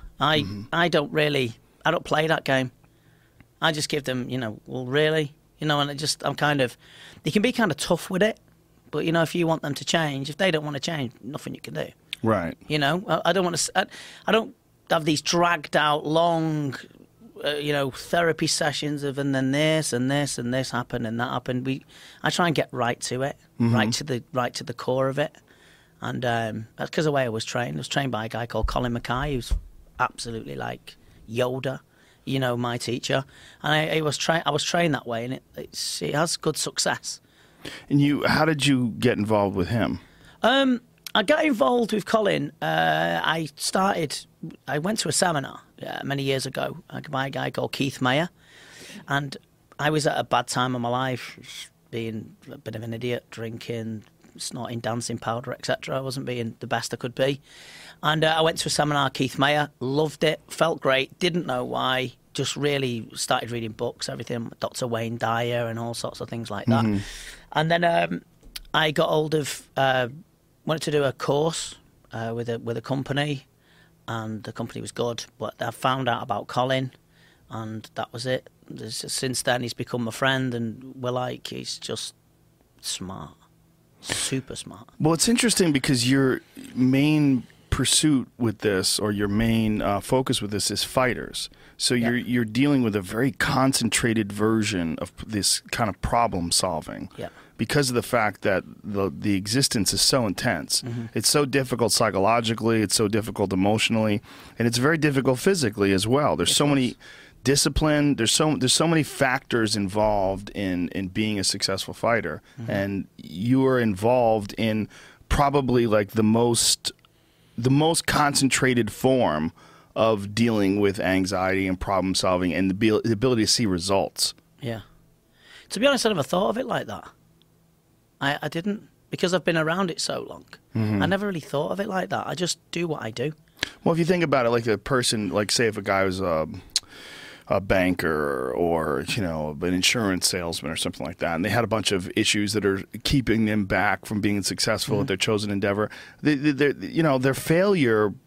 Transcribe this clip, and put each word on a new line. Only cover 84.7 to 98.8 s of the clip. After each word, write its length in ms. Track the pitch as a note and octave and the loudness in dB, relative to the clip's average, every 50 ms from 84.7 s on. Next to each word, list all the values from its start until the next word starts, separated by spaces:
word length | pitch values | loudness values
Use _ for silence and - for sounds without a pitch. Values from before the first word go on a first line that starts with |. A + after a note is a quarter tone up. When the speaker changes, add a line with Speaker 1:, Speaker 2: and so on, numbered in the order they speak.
| E2 F#2+ - - - - | -16 -18 -18 -20 -6 0
Speaker 2:
Well, 160 | D3 D3+ E3 | 2 2 4
it's 140 | D#3+ - - | 4 4 4
interesting 440 | A#3 - - A#3 - - F#3+ E3+ C#3+ | 4 4 4 2 4 4 4 4 4
because 380 | C3+ - - C#3+ B2 A#2 B2 | 2 2 2 2 2 4 4
your 300 | C3+ C3+ C3+ C3 A#2+ - - _ _ - - - - | 4 4 4 4 2 0 -4 _ _ -18 -18 -10 0
main 720 | A2+ B2+ B2+ C3 C3+ C#3+ D3+ D#3 D3+ D3 C#3+ C3+ A#2+ A2 - - - _ _ | 2 4 4 6 4 4 4 4 4 4 4 4 2 0 -6 -14 -20 _ _
pursuit 580 | - - C3 - - - - D#3 D3 C3 A2+ - _ - | -2 0 2 2 4 4 4 4 4 4 2 -2 _ -2
with 200 | A#2+ A2+ G2+ - | 0 0 0 0
this, 400 | - G#2+ G2+ F#2 F#2+ - - - | 0 2 2 2 2 0 0 0
or 140 | G2+ G#2+ G#2 | 0 0 0
your 160 | G2+ G#2 G2+ | 0 0 0
main, 520 | G2+ G#2+ A2+ A2+ A2+ A2+ A2+ A2 G#2+ G#2+ | 2 2 4 4 4 4 2 2 0 0
uh, 200 | - F#2 G2+ G2 | 0 0 0 -2
focus 420 | - - - C3 C3+ - C3 - G#2+ | 0 0 0 2 2 2 0 -2 -2
with 80 | G2+ | -4
this, 200 | G#2 G2+ - - | -4 -2 -2 -2
is 140 | G#2 G2 - | -2 -2 -4
fighters. 640 | - - C3+ B2+ B2+ G#2+ E2 C2 - - - - - - - - - - - | -2 0 2 2 2 0 -2 -6 -8 -10 -10 -10 -10 -14 -20 -20 -20 -10 -6
So 160 | - - B2+ | 0 0 2
Speaker 1:
Yeah. 140 | B2 A#2 A#2 | 2 2 2
Speaker 2:
you're, 80 | A#2+ | 0
you're 280 | B2 - F#2+ B2 B2 A#2+ | 0 0 0 0 0 0
dealing 380 | A2 G#2+ A#2+ C#3 D3 D3 C3+ B2 | 2 2 2 4 4 4 4 4
with 120 | A2+ G2+ | 4 2
a 60 | G#2+ | 0
very 320 | F#2+ F#2 G#2 A2 B2+ C#3 G2+ | -2 -2 -2 0 0 0 0
concentrated 1000 | - - - C#3+ B2 C3 C3+ C3+ - A#2+ A2 - - - A#2+ A2+ A2 A2 G2 G2+ | 0 -2 0 2 4 4 4 4 2 0 0 0 0 2 2 2 2 0 0 -2
version 640 | G#2 G#2+ A2 A2 A2 G#2+ G#2 G#2+ F2+ E2+ E2 D#2+ - | 0 2 2 4 2 2 0 0 0 -2 -2 -4 -4
of 160 | - - - | -8 -10 -10
p-, 80 | - - | -14 -10
this 340 | - A2 G#2 F#2 - - - - - | -6 -4 -2 0 0 0 -2 -2 -6
kind 180 | - - A#2+ G#2+ | -4 -2 -2 -2
of 120 | F#2 - - | -2 -4 -4
problem 500 | - - A#2+ A#2+ A2 G2 F#2+ E2+ E2+ - | 0 2 2 2 2 0 -2 -2 0 0
solving. 560 | - - F#2 E2+ D#2 D2+ - - - F#2 F#2+ - | 0 0 0 -2 -4 -6 -8 -10 -10 -12 -12 -12
Speaker 1:
Yeah. 120 | - A2+ F2 - - - - _ | -12 -12 -12 -14 -18 -20 -20 _
Speaker 2:
Because 320 | - A#2 A2 - D3 D3 B2+ | -6 -4 0 0 0 0 2
of 40 | B2 | 0
the 80 | A#2+ G2+ | 0 0
fact 400 | - - A#2+ A2 G#2 G2 - - | 2 0 2 2 0 -2 -2 0
that 220 | A2+ F#2+ F2+ - - - - | 0 0 0 0 -4 -12 -14